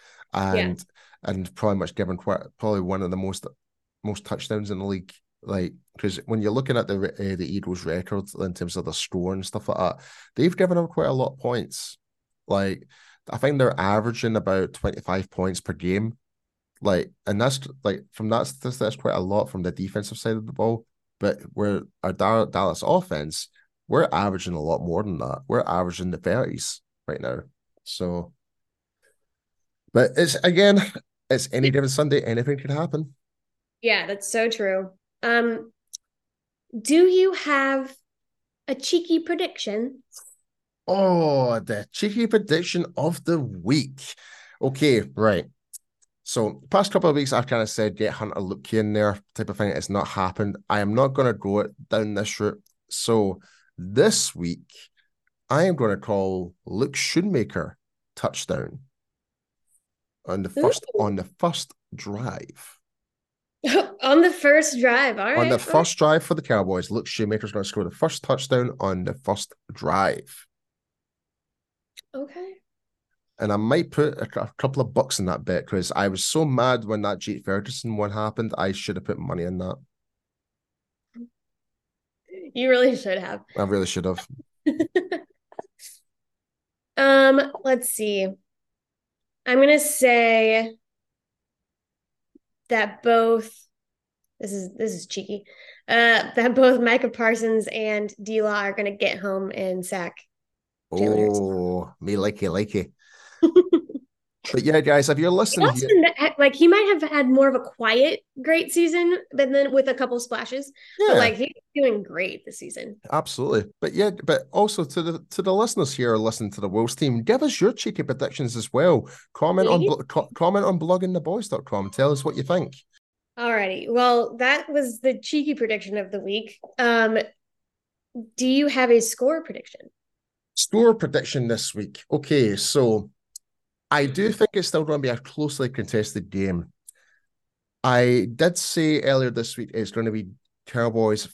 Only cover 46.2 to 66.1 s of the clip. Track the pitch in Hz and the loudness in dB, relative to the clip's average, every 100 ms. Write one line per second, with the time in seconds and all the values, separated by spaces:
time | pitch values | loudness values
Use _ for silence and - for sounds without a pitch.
46.2 | - 127 107 - - 196 202 185 165 147 | -6 -2 -2 -4 -2 0 2 2 2 2
47.2 | 135 120 117 117 110 - 107 92 107 - | 0 -2 0 -2 -2 -2 -2 0 -4 -4
48.2 | 104 95 92 98 - 110 107 104 104 101 | -8 -6 -8 -10 -2 0 0 2 0 -2
49.2 | _ - 98 92 104 71 - 98 - 101 | _ -10 -8 -4 -2 -2 -4 -4 -2 -2
50.2 | 95 - 104 98 - 104 101 113 135 135 | -2 -2 -4 -6 -4 -2 0 2 2 2
51.2 | 127 101 98 101 - - - 110 107 101 | 0 0 -2 -2 -2 -8 -4 -2 -2 -4
52.2 | 107 - 104 - _ _ _ - - 113 | -6 -2 -4 -4 _ _ _ -8 0 2
53.2 | 101 90 _ _ _ - 90 110 208 214 | 0 -4 _ _ _ -16 -2 2 4 4
54.2 | - - 87 87 _ - - _ _ _ | -2 -4 -6 -6 _ -20 -20 _ _ _
55.2 | _ _ _ 139 185 156 113 98 - 101 | _ _ _ 2 2 2 0 -2 -2 -2
56.2 | 95 92 90 - - 90 139 - - 160 | -2 -4 -6 -14 -10 -4 -4 -4 -2 -2
57.2 | 202 151 101 90 80 - _ _ _ - | 0 -2 -2 -4 -8 -12 _ _ _ -6
58.2 | - - - 76 - - - _ _ _ | -6 -6 -6 -6 -6 -12 -20 _ _ _
59.2 | _ _ _ _ _ _ _ _ _ _ | _ _ _ _ _ _ _ _ _ _
60.2 | - 95 180 277 359 - - 427 208 196 | -8 -6 -4 0 0 0 -4 -2 -2 -4
61.2 | 180 _ 175 - - _ _ - 104 101 | -8 _ -4 -4 -10 _ _ -16 -12 -8
62.2 | 120 - - - - _ _ _ _ _ | -8 -10 -14 -20 -20 _ _ _ _ _
63.2 | _ _ _ _ 269 302 - - 262 294 | _ _ _ _ 2 2 0 -2 4 6
64.2 | 349 - 285 302 311 254 247 240 277 208 | 6 4 6 6 4 2 4 4 2 0
65.2 | 208 - 120 113 - 156 170 - 151 | -2 0 2 0 2 2 2 2 4